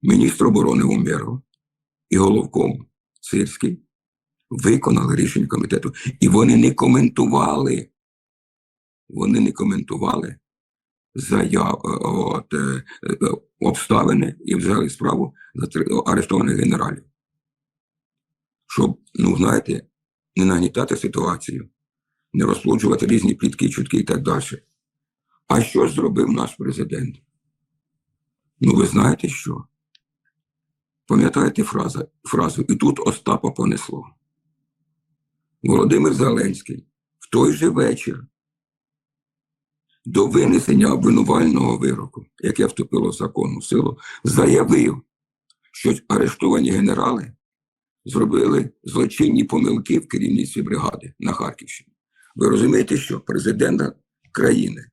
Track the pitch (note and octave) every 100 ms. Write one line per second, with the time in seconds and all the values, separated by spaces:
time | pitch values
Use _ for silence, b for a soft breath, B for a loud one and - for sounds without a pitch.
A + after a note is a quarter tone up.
0 | - F#2+ B1 - - - - B1 C#2+ G#1+
1 | - D#2+ A1+ B2+ _ _ _ _ _ _
2 | _ F#2 F#2+ G#2 - - - - - _
3 | _ _ - G#2 G#2 - - F3+ _ _
4 | _ _ _ _ _ - - C3 - A#2
5 | - - - - - - - - - B
6 | B B F#2+ F#2+ A#2+ A#2 - C3 C3 B2+
7 | - - D3 - D#3+ C#3+ C3+ C3 - _
8 | _ _ _ _ _ _ _ _ _ _
9 | _ - G2+ - G#2 - - F#2+ - -
10 | - - - - _ _ _ _ _ _
11 | _ - - G#2 F#2+ F#2 - - - -
12 | - - - - - D2 C#2 C2+ - B
13 | - - - - _ _ - - - G#2+
14 | - - - - - - F2 G#2 - -
15 | - - - b b - - - - -
16 | - - - F#2+ - - - - - -
17 | _ _ _ _ _ _ _ _ _ _
18 | _ _ _ _ _ _ _ - - -
19 | _ - - - F#2 - - - - _
20 | _ _ _ - F#2+ F2+ F2+ - - -
21 | - - E2+ F2 - C2 - _ _ _
22 | _ _ _ - - - - - - -
23 | - A#2 - - - - - - - -
24 | - - - D#2 - - _ _ _ _
25 | _ _ _ _ _ - A#2+ - - D3
26 | - - - - - - - - - -
27 | - - _ _ _ _ _ _ _ _
28 | _ _ _ _ _ _ - - - -
29 | - - - C3+ - - - _ _ _
30 | _ _ _ _ _ _ _ _ _ _
31 | _ G#2+ - - - - G#3 - - -
32 | - _ - - D#2+ - - - - -
33 | - - - - - - A#1 G1+ - -
34 | - _ _ _ _ _ _ _ _ _
35 | _ _ _ _ _ _ - - G#2 -
36 | - - C3 A2+ G2 F#2+ - - _ _
37 | _ _ - A2+ C#3+ D3+ D#3+ D3+ A#2 -
38 | - C3 - _ _ _ _ _ _ _
39 | _ _ _ _ _ _ _ _ _ _
40 | - F2 A2+ - - - - - - C2+
41 | - A1 G#1+ D2+ E2 C#2 B1 A#1+ C2+ C2
42 | - - - _ - - - - - -
43 | - - - - - - - A#2+ - -
44 | B B - - - - - E4 - C3
45 | _ _ _ _ _ _ _ - B2+ A2+
46 | _ - - - - - B1+ G2 G2+ -
47 | - B2 A#2 - _ _ _ _ _ _
48 | - - G#2+ - - C#3+ - _ - -
49 | - - D4+ - - - - - - -
50 | - - - - - - - G#2 - -
51 | - - - F2+ - - - - _ _
52 | _ b b - - G#2 - - - -
53 | - - - - G#2+ - - - C#2+ -
54 | _ _ _ - - - - - -